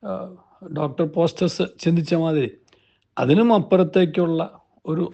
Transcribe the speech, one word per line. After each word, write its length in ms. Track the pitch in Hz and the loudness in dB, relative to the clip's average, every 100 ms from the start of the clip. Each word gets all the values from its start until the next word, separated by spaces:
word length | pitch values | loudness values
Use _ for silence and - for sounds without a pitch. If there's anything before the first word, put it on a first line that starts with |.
| 208 | -12
ആ, 300 | 190 185 185 _ _ 190 151 | -10 -12 -18 _ _ -12 -6
ഡോക്ടർ 280 | 151 135 160 | -6 -4 -4
പോസ്റ്റസ് 580 | 170 170 - 180 - 175 - | 0 -2 0 -4 -4 -6 -4
ചിന്തിച്ച 360 | 165 170 151 170 | 0 0 0 -2
മാതിരി 420 | 165 156 131 - _ _ _ _ _ - | 0 -2 -2 -8 _ _ _ _ _ -4
അതിനും 360 | 127 165 233 | 2 4 4
അപ്പുറത്തേക്കുള്ള 1080 | 214 - 185 180 185 170 185 175 165 160 - _ _ - | 4 4 2 4 2 2 2 0 -2 -4 -10 _ _ -8
ഒരു 280 | 160 170 | -4 -4